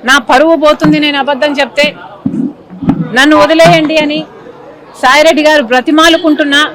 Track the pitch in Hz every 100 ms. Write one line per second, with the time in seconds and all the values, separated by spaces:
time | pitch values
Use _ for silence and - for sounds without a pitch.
0 | 233 277 - 262 320 320 302 302 302 302
1 | 294 285 262 277 294 285 269 - 294 -
2 | - - - - - - - - - -
3 | - 240 285 302 294 320 330 330 302 311
4 | 302 302 311 - - - - - - -
5 | 254 285 311 330 302 302 226 254 254 302
6 | 330 330 330 302 294 285 302